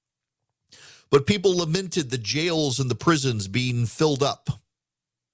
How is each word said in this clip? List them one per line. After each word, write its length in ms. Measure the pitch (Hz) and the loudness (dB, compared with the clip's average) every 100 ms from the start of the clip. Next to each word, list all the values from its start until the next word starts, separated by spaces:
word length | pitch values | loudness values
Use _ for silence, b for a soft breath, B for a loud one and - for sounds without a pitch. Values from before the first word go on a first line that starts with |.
| _ _ _ _ _ _ _ B B B B | _ _ _ _ _ _ _ B B B B
But 160 | 143 135 | 2 4
people 300 | 208 196 180 | 2 2 2
lamented 540 | 165 185 185 180 127 | 0 -2 -2 -4 -4
the 80 | 127 | -6
jails 600 | 107 139 175 160 143 123 | -4 -4 -2 0 0 0
and 100 | 127 | -2
the 60 | |
prisons 540 | 113 170 156 131 107 95 | 0 2 2 2 -2 -2
being 380 | 113 127 120 113 | -2 -2 -2 -2
filled 360 | - 156 131 | 0 0 2
up, 380 | 139 - - - _ _ _ _ _ _ _ | -2 -2 -8 -10 _ _ _ _ _ _ _